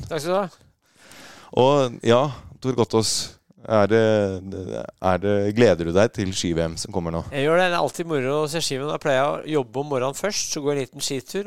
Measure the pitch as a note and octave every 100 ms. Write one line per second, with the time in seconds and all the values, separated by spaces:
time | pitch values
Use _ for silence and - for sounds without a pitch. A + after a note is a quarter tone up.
0 | - D#3 D#3+ F#3+ F3+ - _ _ _ _
1 | - - - - - - C3 C#3+ B2+ -
2 | A2+ A#2+ D3 A#2+ - - C3 A#2+ A2 A2+
3 | G#2+ - - - _ _ - A2 G2 A2+
4 | A2 G#2+ G2+ F#2+ F#2+ F#2 F#2 A1+ - -
5 | F#2 F2+ G2+ G2+ G2+ G#2+ A#2 E2 E2+ F2+
6 | A2+ - F#2 F#2+ F2+ D#2+ E2 E2 - G2+
7 | E2 E2 - C#3+ D3 E3+ F#3 E3+ C#3+ -
8 | E3+ D3 B2+ D3 D3+ E3 - C3+ D3 D#3
9 | D#3 C3 C#3+ D#3+ - D3+ A#2+ B2 D3 C3
10 | C3 C3+ G3 - - D#3+ C#3 C#3+ B2+ C#3+
11 | - C3+ - F#3+